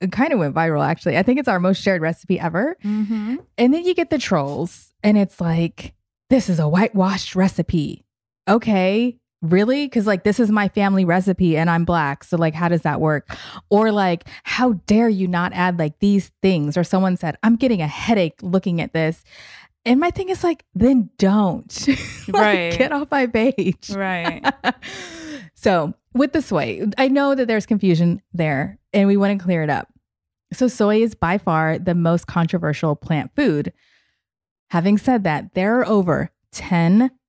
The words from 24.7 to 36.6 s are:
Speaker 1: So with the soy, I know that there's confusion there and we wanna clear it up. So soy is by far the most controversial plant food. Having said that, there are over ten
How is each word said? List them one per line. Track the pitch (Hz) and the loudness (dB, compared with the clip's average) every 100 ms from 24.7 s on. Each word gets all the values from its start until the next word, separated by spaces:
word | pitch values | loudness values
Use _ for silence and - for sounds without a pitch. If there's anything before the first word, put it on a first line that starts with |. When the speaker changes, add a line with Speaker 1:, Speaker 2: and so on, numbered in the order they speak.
| - - - 359 339 320 285 175 - | -6 -14 -16 -16 -16 -16 -16 -18 -4
Speaker 1:
So | 220 180 156 - _ | 0 0 -2 -8 _
with | 247 285 | -2 0
the | 320 | -2
soy, | - 175 123 90 208 196 | -2 -4 -4 -4 -6 0
I | 262 | 0
know | 277 277 269 | 2 0 0
that | 240 | 0
there's | 220 - | -2 0
confusion | 208 190 165 170 170 - | 0 2 2 2 0 -8
there | 175 156 139 175 - _ | -4 -2 -2 -6 -10 _
and | 196 196 | 0 2
we | 202 | 2
wanna | 196 202 | 2 -2
clear | 180 170 | -2 -2
it | 151 | 0
up. | 127 - _ _ _ _ _ _ | -2 -6 _ _ _ _ _ _
So | - 254 | -2 -2
soy | - 208 214 | 2 2 2
is | 226 - | 0 -2
by | 170 196 | -2 -2
far | - 160 160 160 | 0 0 0 -2
the | 185 | -2
most | 175 165 170 - | 0 2 0 -2
controversial | 175 165 175 160 143 160 147 | -2 0 0 -2 -2 -2 -4
plant | - 156 - - | -2 -4 -2 0
food. | 269 147 143 - _ _ _ _ _ _ _ _ _ | 0 0 -4 -12 _ _ _ _ _ _ _ _ _
Having | 175 180 208 | -2 2 2
said | - 247 185 | 2 0 0
that, | 151 - 185 | -4 -4 -2
there | 196 247 | 0 0
are | 196 | 2
over | 208 180 135 165 _ _ | 0 2 -2 -4 _ _
ten | - | -16